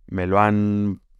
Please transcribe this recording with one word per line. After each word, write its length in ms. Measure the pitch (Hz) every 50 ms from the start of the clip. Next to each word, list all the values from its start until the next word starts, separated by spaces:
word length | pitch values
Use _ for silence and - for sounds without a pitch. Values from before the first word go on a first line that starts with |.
| _
me 200 | - - 95 90
lo 140 | 92 95 101
han, 600 | 107 107 104 104 104 104 104 104 104 101 92 - _ _ _